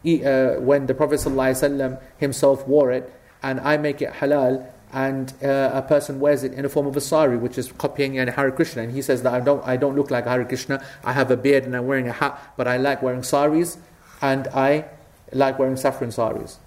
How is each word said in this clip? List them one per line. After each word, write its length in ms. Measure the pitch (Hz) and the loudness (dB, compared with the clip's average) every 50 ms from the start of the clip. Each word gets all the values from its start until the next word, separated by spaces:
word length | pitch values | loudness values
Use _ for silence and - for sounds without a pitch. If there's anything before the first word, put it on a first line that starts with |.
| - | 2
e-, 180 | 165 165 139 123 | 2 0 2 2
uh, 380 | 139 135 131 131 127 - - | 2 2 4 4 2 0 0
when 240 | 127 127 143 143 139 | 2 2 2 2 2
the 80 | 131 131 | -2 0
Prophet 260 | 135 151 139 151 139 | 0 2 0 0 -2
sallallahu 320 | - 151 135 135 131 131 | 0 -2 0 0 0 0
alaihi 180 | 127 131 147 143 | 2 2 0 0
wasallam 320 | 143 139 135 131 127 - - - - | 0 0 -2 -4 -4 -8 -14 -20 -6
himself 480 | - 151 139 131 - - 139 139 - - | -4 -4 -2 0 4 4 4 4 4 2
wore 240 | 127 139 151 139 123 127 | 2 4 4 4 4 2
it, 200 | 131 127 - - - _ - - _ - | -2 -4 -8 -18 -20 _ -20 -16 _ -6
and 160 | 135 131 131 | -4 -4 -2
I 160 | - 143 151 | 2 2 2
make 260 | 151 147 147 139 - | 2 2 -2 -2 -2
it 120 | 143 - - - | -4 -6 -4 -2
halal, 440 | 147 139 147 143 131 127 131 131 - - - - - - - | 0 2 2 4 4 2 2 0 -4 -12 -20 -20 -20 -10 -6
and, 400 | 135 135 135 135 135 131 131 - - 139 | -4 -2 -2 -2 -4 -6 -8 -8 -4 0
uh, 280 | 139 139 139 135 131 - | 0 2 2 2 0 0
a 80 | 135 | -2
person 400 | 131 - 156 143 143 - 139 135 | 2 2 2 2 2 0 -4 0
wears 240 | 143 147 147 127 127 | 2 2 2 2 0
it 80 | 131 131 | -6 -6
in 80 | 135 | -4
the 80 | 139 139 | -6 -2
form 180 | - 151 143 | 0 0 -2
of 80 | 143 135 | 0 -2
a 60 | 147 | -4
sari, 340 | 135 - 165 156 156 135 120 | -2 0 2 4 4 4 2
which 220 | 117 117 123 - | 0 -2 -4 -4
is 120 | 131 123 - - | -6 -8 -8 -8
copying, 400 | - - 139 - - 139 135 135 | -6 -6 -4 -2 -2 -2 -2 0
yani, 200 | 131 131 123 - | -2 -2 -2 -2
Hare 160 | - 139 135 | 0 -2 0
Krishna, 340 | 131 - 160 - - 120 113 | 0 0 -2 -2 -2 -8 -6
and 100 | 117 123 | -6 -6
he 80 | 139 | -6
says 220 | 135 - 131 117 117 | 0 0 0 2 2
that, 100 | 127 123 | 0 0
"I 80 | 127 | 2
don't, 200 | 123 139 143 131 - | 2 2 0 2 0
I 80 | 131 127 | -2 -2
don't 220 | 123 143 139 135 | 0 0 0 0
look 120 | 147 139 - | 0 0 0
like 140 | 135 120 113 | -2 -2 0
Hare 220 | 120 127 127 120 | 0 -2 -2 -2
Krishna, 360 | 117 131 127 - - 139 135 - - - - - | -4 -6 -8 -4 -6 -6 -6 -6 -14 -20 -8 -6
I 80 | 117 | -2
have 180 | 127 139 131 120 | 0 0 2 2
a 60 | 127 | 2
beard 300 | 113 120 139 139 135 127 | 2 4 4 4 4 2
and 100 | 123 127 | 0 -6
I'm 100 | 123 123 | -4 -2
wearing 220 | 131 139 131 127 | -2 -2 -2 -2
a 60 | 120 117 | -4 -2
hat, 260 | - 147 139 - - - - - | -2 -2 -2 -2 -8 -18 -16 -8
but 100 | - 127 | -4 -2
I 120 | 123 123 | -2 0
like 240 | 127 135 143 135 - | 0 0 0 0 0
wearing 220 | 131 127 127 127 127 | -2 -4 -4 -4 -4
saris, 540 | - - 139 147 151 151 160 175 165 - - - - - _ _ - - - | 0 0 2 2 4 2 2 0 -2 -6 -14 -20 -20 -20 _ _ -20 -10 -4
and 260 | 147 139 135 135 131 - - | -2 0 0 0 -4 -4 -2
I 300 | 135 131 135 147 156 156 - - - - - - _ _ - - | 0 2 2 2 0 -2 -8 -18 -20 -20 -20 -20 _ _ -6 0
like 260 | 131 139 135 131 135 | 2 2 2 2 0
wearing 160 | 135 131 131 | 0 0 0
saffron 360 | 127 - 135 135 - 131 123 | 0 -2 -2 -2 -2 -8 -6
saris." 480 | 110 - 113 110 113 110 - - - - - | -2 -2 -2 -2 -2 -6 -10 -12 -16 -20 -20